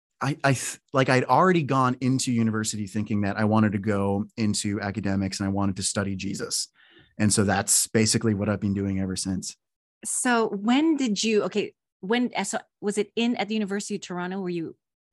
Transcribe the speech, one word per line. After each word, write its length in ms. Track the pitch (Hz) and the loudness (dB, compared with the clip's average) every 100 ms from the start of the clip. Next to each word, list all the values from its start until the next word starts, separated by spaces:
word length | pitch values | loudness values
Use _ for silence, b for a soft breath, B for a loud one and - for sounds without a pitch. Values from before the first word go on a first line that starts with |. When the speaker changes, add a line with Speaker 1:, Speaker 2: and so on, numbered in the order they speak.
| _ - | _ -6
Speaker 1:
I, 160 | 127 151 | -4 0
I 80 | 139 | 0
th-, 280 | 127 - - _ | 0 -2 -12 _
like, 160 | 135 135 | 0 4
I'd 160 | 127 | 4
already 380 | - 131 185 175 | 4 6 6 4
gone 340 | 135 135 127 123 | 2 2 2 2
into 280 | 127 131 - | 0 0 0
university 540 | 117 113 110 110 107 98 | 2 2 0 -2 -4 -6
thinking 360 | 110 104 104 | -4 -2 0
that 160 | 101 104 | 0 0
I 60 | |
wanted 280 | 107 110 107 | 2 4 4
to 60 | 101 | 2
go 480 | 104 101 98 98 104 - | 0 0 2 0 -2 -2
into 440 | 107 98 104 101 | -2 -2 -4 -4
academics 580 | 101 101 98 98 95 - | -4 -4 -2 -2 -2 -2
and 60 | 98 | -2
I 40 | |
wanted 240 | 98 98 95 | 0 0 -2
to 60 | |
study 320 | 95 - 98 | -4 -2 -4
Jesus. 540 | 95 95 - - - - b b b b b | -4 -6 -6 -6 -6 -6 b b b b b
And 140 | 104 | 2
so 120 | 110 | 4
that's 420 | 101 95 - - - | 2 2 2 0 2
basically 480 | 113 110 113 113 | 2 2 2 0
what 160 | 98 104 | 0 0
I've 100 | 101 | 0
been 140 | 104 | 0
doing 260 | 98 98 95 | 0 0 -2
ever 160 | 95 90 | -2 -4
since. 400 | 95 92 - - _ _ _ _ | -4 -4 -6 -14 _ _ _ _
Speaker 2:
So 440 | - - 254 233 220 | -8 -4 0 2 0
when 480 | 202 208 254 330 285 | -2 0 4 4 2
did 260 | 254 196 | 0 0
you, 200 | 220 208 | 2 2
okay, 280 | 185 208 165 - _ _ | 2 -2 -4 -8 _ _
when, 300 | 190 240 247 - | -2 0 0 -2
uh, 80 | |
so 140 | 196 226 - _ | -4 -6 -10 _
was 160 | 202 208 | -4 -2
it 120 | 202 - | -2 -2
in, 180 | 233 240 | -2 0
at 120 | 202 | -2
the 60 | |
University 400 | 220 196 202 - | -2 -2 -4 -6
of 80 | 202 | -8
Toronto, 380 | - 180 180 190 | -8 -6 -6 -6
were 100 | 180 | -6
you 260 | 175 160 - _ _ _ | -6 -8 -12 _ _ _